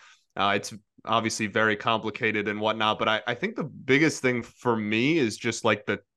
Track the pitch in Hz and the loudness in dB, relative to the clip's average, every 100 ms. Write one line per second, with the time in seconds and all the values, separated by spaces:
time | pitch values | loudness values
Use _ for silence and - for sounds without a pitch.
0 | - _ _ 90 101 101 - 104 _ _ | -20 _ _ -2 0 0 -2 -14 _ _
1 | - 113 110 - 107 110 110 104 120 113 | -2 0 0 -2 -2 2 2 2 0 0
2 | 107 - 113 107 104 104 107 110 107 107 | -2 -2 0 0 -2 -2 -2 2 0 2
3 | 110 107 - 120 208 233 147 104 - 139 | 0 0 -2 -4 -6 -6 -8 -8 2 4
4 | 156 - 127 120 113 _ 123 113 104 110 | 4 2 -2 -2 -6 _ -2 0 0 0
5 | 135 165 113 101 117 - 110 104 - 98 | 2 2 0 -2 -4 0 0 0 0 -6
6 | _ | _